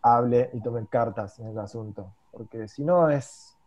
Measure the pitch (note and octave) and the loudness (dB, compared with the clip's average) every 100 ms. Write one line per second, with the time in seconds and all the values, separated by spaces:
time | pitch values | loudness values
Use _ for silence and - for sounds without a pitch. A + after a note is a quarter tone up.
0 | B2 A#2+ B2 A#2+ B2 B2 A2 A#2 A2 B2 | 6 4 4 2 2 -2 -6 -6 -2 -2
1 | A2+ G#2 G2+ - A2 A2 G2+ A#2 G#2+ G#2 | -2 -4 -10 -10 -12 -10 -10 -10 -12 -12
2 | F#2+ - _ - G#2+ A#2 G#2+ - C#3+ F3+ | -14 -18 _ -18 -14 -12 -12 -6 2 4
3 | D#3+ C#3+ B2+ - - _ | 4 2 -2 -16 -20 _